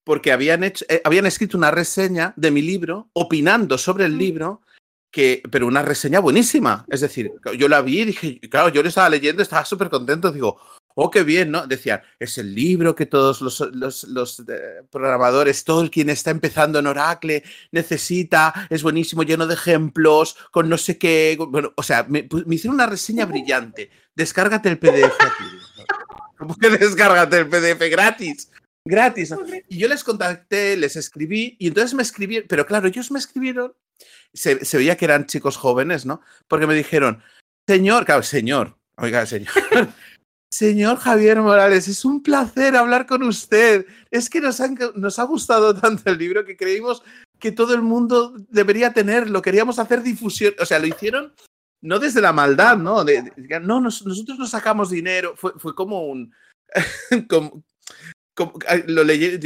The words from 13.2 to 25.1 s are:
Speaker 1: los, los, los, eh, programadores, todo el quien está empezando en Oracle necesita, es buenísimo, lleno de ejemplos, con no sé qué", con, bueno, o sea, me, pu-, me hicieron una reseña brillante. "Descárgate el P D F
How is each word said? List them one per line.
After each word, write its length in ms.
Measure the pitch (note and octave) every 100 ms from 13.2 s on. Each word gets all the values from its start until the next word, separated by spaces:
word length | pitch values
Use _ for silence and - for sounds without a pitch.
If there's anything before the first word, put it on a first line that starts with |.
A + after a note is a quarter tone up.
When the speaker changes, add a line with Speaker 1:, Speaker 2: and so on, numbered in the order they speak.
| C3+ B2
Speaker 1:
los, 180 | C3 A#2+ C#3
los, 300 | B2+ C3 C3 -
los, 340 | B2+ B2 - A2+
eh, 360 | A2+ - E2+ C3
programadores, 720 | C3+ C3+ B2+ B2 C3 C#3+ C#3
todo 180 | - D#3+
el 80 | D#3+
quien 180 | E3 D3
está 220 | D3+ -
empezando 480 | D#3+ D3+ D#3 D3+ D3+
en 80 | C#3+
Oracle 560 | C#3 D#3 E3+ D#3+ D3 - - -
necesita, 960 | E3 E3 D#3+ - F3+ E3+ D#3+ D#3+ F#3 F#3+
es 140 | D#3+
buenísimo, 400 | D#3+ D#3 E3 E3
lleno 240 | D#3 D#3+ D#3+
de 60 | E3+
ejemplos, 840 | F3 D#3+ D#3 E3 D#3 D3+ D#3+ - -
con 180 | F3 D#3+
no 80 | E3
sé 200 | - E3+
qué", 380 | F3 D#3+ D#3 D#3
con, 140 | D#3+
bueno, 220 | C#3+ C#3+ -
o 80 |
sea, 200 | - A#2+ A#2+
me, 200 | D3 C3+
pu-, 180 | D#3+ E3+
me 100 | E3
hicieron 200 | A3+ C#4
una 120 | A#3
reseña 380 | G3 - A3+ G3
brillante. 640 | G2 C3+ C3 A#2 G#2+ G2+ _ _ -
"Descárgate 540 | D#3+ - G3 G#3+ G3
el 100 | E3
P 120 | E3
D 100 | C#3
F 140 | -